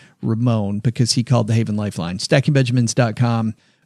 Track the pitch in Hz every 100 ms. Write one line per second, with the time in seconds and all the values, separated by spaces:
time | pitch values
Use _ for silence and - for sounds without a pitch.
0 | - _ 117 113 123 113 101 101 123 -
1 | 117 - 117 123 110 113 107 104 104 98
2 | 82 92 - 147 131 143 123 127 117 -
3 | 120 107 123 117 110 107 _ _